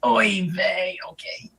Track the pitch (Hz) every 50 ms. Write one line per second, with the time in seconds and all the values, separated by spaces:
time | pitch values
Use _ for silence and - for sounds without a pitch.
0 | - 247 233 226 220 214 202 196 185 175 165 180 190 208 - 185 185 185 185 -
1 | - - - _ - - - - - - _